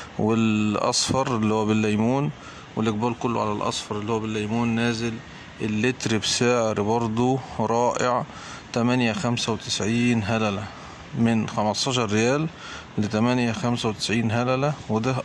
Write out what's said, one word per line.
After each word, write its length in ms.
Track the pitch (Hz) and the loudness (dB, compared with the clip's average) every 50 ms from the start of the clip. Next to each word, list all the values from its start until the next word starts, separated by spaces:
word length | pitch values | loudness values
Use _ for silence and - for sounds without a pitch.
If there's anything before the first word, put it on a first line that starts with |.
| - - - - | -14 -12 -4 0
والأصفر 1160 | 107 107 113 113 113 110 107 107 107 107 104 - - 120 123 - - - - 131 135 131 123 | 2 2 4 4 4 4 4 2 2 2 0 0 0 0 0 0 0 0 0 0 2 0 0
اللي 180 | 110 107 107 107 | 0 2 2 2
هو 120 | 110 107 | 2 2
بالليمون، 680 | 104 107 107 107 107 107 104 110 117 131 139 143 151 147 - - - - - - - - | 2 2 2 2 2 2 2 2 2 2 0 0 -2 -4 -8 -14 -18 -18 -18 -18 -10 -4
والإقبال 440 | - 110 113 107 104 117 123 117 - | -2 0 0 0 0 0 -2 -2 -2
كله 220 | - 123 113 113 | -2 -2 0 0
على 100 | 110 107 | 0 -2
الأصفر 480 | 104 104 92 113 117 - - - 107 104 | -2 -2 -2 -2 -4 -4 -6 -6 -6 -6
اللي 120 | 104 104 | -4 -2
هو 80 | 117 110 | -2 -2
بالليمون. 480 | 107 110 107 107 104 104 113 117 120 117 | -2 -2 -4 -4 -2 -2 0 0 0 0
نازل 460 | 113 113 120 120 117 113 117 117 113 117 - - - - - - - - | 0 0 0 0 0 -2 -2 -4 -6 -6 -10 -14 -18 -18 -18 -18 -10 -6
اللتر 560 | 113 107 107 107 110 127 123 - - 107 110 104 | -4 -2 0 0 2 0 0 0 0 0 0 0
بسعر 640 | - - - - 123 120 123 120 113 110 107 104 | 0 0 0 2 4 4 4 4 4 2 2 0
برضو 580 | 101 104 113 120 120 110 107 117 123 127 131 131 127 - - - | 2 2 2 2 2 0 0 2 2 2 2 0 -2 -8 -6 -2
رائع، 680 | 113 107 117 117 123 120 - - - 123 123 123 - - - - - - - - - - - | 0 2 2 4 4 2 2 2 0 2 2 0 -2 -4 -10 -14 -14 -14 -14 -16 -12 -4 -2
تمانية 400 | 120 117 120 123 127 123 113 104 | 2 2 4 4 4 2 2 2
خمسة 400 | 101 - 120 120 110 - - 110 | 0 0 0 0 0 0 -2 -2
وتسعين 680 | 98 - 123 - - 98 104 117 120 120 123 120 113 101 | -4 -2 -4 -4 -2 0 0 2 2 4 4 4 2 2
هللة، 400 | 95 117 110 110 104 98 98 104 98 - - - - - - - - - 131 | 2 0 2 2 0 0 -2 -6 -8 -12 -14 -16 -16 -16 -16 -16 -10 -2 2
من 320 | 117 117 117 110 107 - | 2 4 4 2 0 0
خمستاشر 600 | - 117 104 107 101 - - 143 123 127 117 101 | -2 0 0 0 0 0 0 0 0 0 2 2
ريال 360 | 104 107 113 120 135 147 160 160 - - - - - - - - - - | 2 4 4 4 4 2 0 -2 -4 -10 -14 -14 -14 -14 -14 -8 -4 -2
لتمانية 540 | 104 101 107 107 113 123 127 127 120 117 | -2 0 2 2 2 4 2 2 2 0
خمسة 380 | 110 - - 120 120 117 - 113 | -2 -2 0 -2 0 0 0 -2
وتسعين 420 | 104 - - - 104 117 113 110 | -2 -2 -2 0 0 2 2 2
هللة، 420 | 107 117 123 127 131 131 139 147 147 - - - | 2 2 2 2 0 2 0 0 -2 -2 -4 -2
وده 260 | 107 110 113 131 131 127 | -2 0 0 0 -2 -2